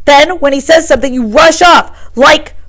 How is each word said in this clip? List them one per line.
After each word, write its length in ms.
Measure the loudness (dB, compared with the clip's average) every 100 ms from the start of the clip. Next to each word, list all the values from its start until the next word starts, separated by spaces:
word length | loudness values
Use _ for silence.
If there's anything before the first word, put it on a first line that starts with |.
| 0
Then, 340 | 2 2 -2
when 140 | -2
he 60 | -2
says 280 | 0 0 2
something, 260 | -2 -2
you 140 | -6 -2
rush 340 | 2 2 2
off, 540 | 2 2 0 -10 -14 -2
like, 380 | 0 0 -2 -16